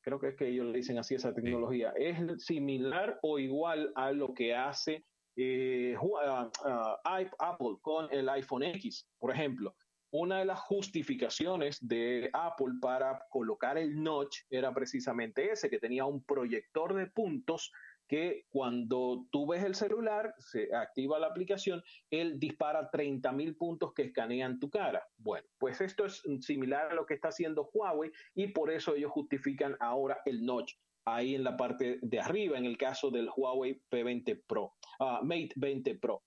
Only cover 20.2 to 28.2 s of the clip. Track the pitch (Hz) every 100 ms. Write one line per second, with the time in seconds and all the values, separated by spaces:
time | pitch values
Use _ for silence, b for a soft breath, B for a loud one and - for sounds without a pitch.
20.2 | 220 - - 113 107 117 - - 135 156
21.2 | 160 160 185 190 196 170 B B _ 156
22.2 | 170 139 151 156 151 156 147 151 143 135
23.2 | 135 135 160 156 170 170 160 - 127 131
24.2 | 113 123 127 127 143 214 170 92 - _
25.2 | 107 92 - _ 131 - 190 - 196 190
26.2 | - 139 131 147 127 139 156 165 151 147
27.2 | 165 156 160 151 143 214 202 151 160 B